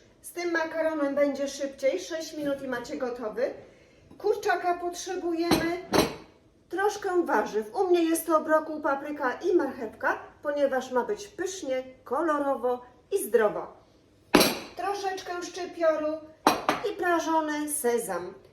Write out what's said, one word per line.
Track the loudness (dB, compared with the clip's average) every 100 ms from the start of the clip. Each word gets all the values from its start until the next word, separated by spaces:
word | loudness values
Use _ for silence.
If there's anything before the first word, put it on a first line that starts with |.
| -20 _
Z | -14
tym | -6 -2
makaronem | 0 0 0 0 0 0
będzie | 2 2 2 -4
szybciej, | -4 -6 0 0 0
sześć | -2 -8 -8 -6
minut | -4 -4
i | -4
macie | -6 -6 -6
gotowy. | -4 -4 -6 -2 -2 -4 -14 -20 -20 -20 -20 -2
Kurczaka | 0 2 2 2 2
potrzebujemy, | 0 -2 -6 -6 -4 -2 0 2 2 2 -2 0 2 2 -2 -18 _ _ _ _
troszkę | 0 0 0 0 0 2
warzyw. | 2 2 -2 -2
U | 0 4
mnie | 4
jest | 4 2 2
to | 2
brokuł, | 4 2 2 -2
papryka | -2 -2 -4 -2 -2
i | 0 2 4
marchewka, | 2 -2 -8 -2 -2 -2 -6 -8
ponieważ | -4 2 2 2 0
ma | 0
być | 0 -2 -6
pysznie, | -6 -6 -4 -4 -4 -6 -12
kolorowo | -4 0 2 2 0 0 0 -2 -6 -20 _
i | -2
zdrowo. | 2 4 4 2 -6 -12 -20 _ _ _ _ 4 4 2 -8 -6
Troszeczkę | -4 -2 -2 -4 -6 -8
szczypiorzu | -8 -8 -8 2 2 4 0 -2 -8 0 2 2 0 -2 -2
i | -2
prażony | 2 2 2 2 2 -2 -4
sezam. | -2 0 0 0 -4 -6 -12 -20